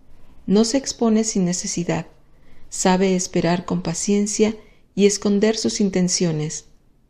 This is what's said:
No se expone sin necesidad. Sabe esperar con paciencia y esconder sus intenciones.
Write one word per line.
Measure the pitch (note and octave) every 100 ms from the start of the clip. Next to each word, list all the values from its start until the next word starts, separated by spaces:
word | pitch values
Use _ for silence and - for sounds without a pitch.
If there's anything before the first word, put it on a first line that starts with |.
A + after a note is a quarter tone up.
| - - - - -
No | G3
se | A3+ C#4
expone | C4+ - A#3 A3
sin | A3 G3+
necesidad. | F3+ F3+ F#3+ - E3+ D#3+ D#3+ - _ - - - -
Sabe | - F#3+ F#3 F#3+ F3+
esperar | - F3+ E3 F3+
con | F3+ F3
paciencia | F3+ E3+ - G3+ G#3 - G#3+ A3 - - _
y | - G3+
esconder | G3+ G#3+ G3+ G#3+ A3
sus | A3+ -
intenciones. | G3+ F#3+ F3+ - F3+ D#3 D3+ - - _ _ _ _